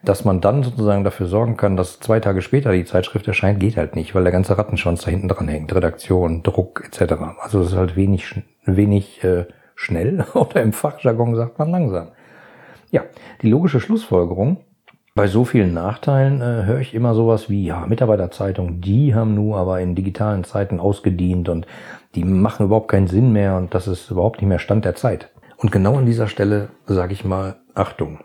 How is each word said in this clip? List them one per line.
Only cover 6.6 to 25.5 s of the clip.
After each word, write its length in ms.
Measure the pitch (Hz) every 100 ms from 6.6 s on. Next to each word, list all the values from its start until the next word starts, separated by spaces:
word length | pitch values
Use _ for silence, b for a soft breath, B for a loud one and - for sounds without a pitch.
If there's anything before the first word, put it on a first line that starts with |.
| 92 -
et 100 | -
cetera. 400 | - - 80 82 -
Also 180 | - 104
es 140 | 87
ist 40 | 92
halt 200 | 90 85
wenig 280 | 98 92
schn-, 200 | - - - _
wenig, 600 | - 92 104 101 98 -
äh, 180 | 92 87 87 B B
schnell 500 | - - 82 104 185 -
<laughs> 40 |
oder 260 | - - -
im 100 | 110
Fachjargon 640 | - 147 - 123 117 120
sagt 240 | 113 120 -
man 100 | 156
langsam. 420 | 180 135 90 82 B B B B B B B B
Ja, 100 | - - B B B
die 80 | 107
logische 320 | 127 175 139
Schlussfolgerung, 800 | 104 220 - 95 85 90 120 190 _ _ _ _ _
bei 120 | - 101
so 160 | 107
vielen 300 | 123 123 92
Nachteilen, 680 | 85 90 110 - 135 135 139
äh, 220 | 120 117
höre 160 | 98 127
ich 140 | 131
immer 200 | 113 120
sowas 360 | 113 113 110 -
wie, 160 | 101
„Ja, 200 | 90 82 80
Mitarbeiterzeitung, 920 | 117 117 104 90 - 98 98 90 87
die 360 | 92 110 147
haben 200 | 113 110
nur 220 | 104 107 104
aber 240 | 90 92
in 140 | 90
digitalen 500 | 90 95 95 107 101
Zeiten 340 | 85 104 98 87
ausgedient 680 | 95 101 98 90 90 90 85
und 180 | 82 78 B B B B
die 100 | -
machen 440 | 87 92 104 - 101
überhaupt 200 | 110 -
keinen 200 | 98 92
Sinn 240 | 95 127
mehr 240 | 107 98 92
und 160 | 90
das 140 | 95 98
ist 220 | 87 -
überhaupt 300 | 92 101 -
nicht 60 | 98
mehr 120 | 87
Stand 260 | - 104
der 100 | 95
Zeit.“ 360 | - 123 90 - _ B